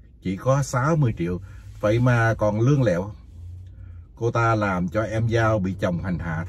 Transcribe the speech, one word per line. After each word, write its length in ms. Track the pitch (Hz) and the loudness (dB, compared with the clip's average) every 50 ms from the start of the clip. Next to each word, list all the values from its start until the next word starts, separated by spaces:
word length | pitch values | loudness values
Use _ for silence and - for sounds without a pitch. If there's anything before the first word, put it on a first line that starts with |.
| - - - - | -20 -20 -16 -10
chỉ 160 | - - 95 | -6 -6 -6
có 260 | 180 - 127 135 139 | -2 0 0 2 2
sáu 340 | 131 - - 123 131 156 170 | 0 -2 -2 0 0 2 2
mươi 180 | 156 143 110 - - | 2 2 2 0 -2
triệu, 220 | 85 87 90 87 - - - - - - - - | -4 -4 -4 -6 -8 -12 -18 -18 -18 -18 -8 -2
vậy 180 | - 104 113 123 | 0 2 4 4
mà 360 | 123 127 120 117 113 113 107 | 4 4 4 4 4 2 2
còn 260 | - 107 104 101 110 | 2 0 0 2 2
lương 220 | 117 135 147 139 | 4 4 4 4
lẹo. 280 | 127 104 85 87 95 110 - - - - - - - - - - - - - - - - - - - - - | 4 2 2 0 -2 -6 -8 -16 -18 -20 -18 -16 -16 -16 -16 -16 -16 -18 -18 -18 -18 -18 -18 -18 -20 -16 -8
Cô 140 | - 113 120 | -4 -2 0
ta 240 | 120 117 117 113 113 | 2 2 4 4 4
làm 340 | 104 104 101 92 90 90 90 | 2 2 0 0 0 -2 -2
cho 140 | - 107 | -2 -2
em 240 | 110 98 110 110 117 | -2 -2 -2 0 0
Giao 320 | 113 113 113 113 110 110 107 | 2 2 2 4 4 2 2
bị 160 | 92 95 92 - | 0 -2 -2 -2
chồng 220 | 104 92 87 82 | -2 -2 -2 -2
hành 160 | - 95 87 76 | -2 -4 -4 -4
hạ 260 | 82 82 80 80 82 | -4 -4 -4 -6 -6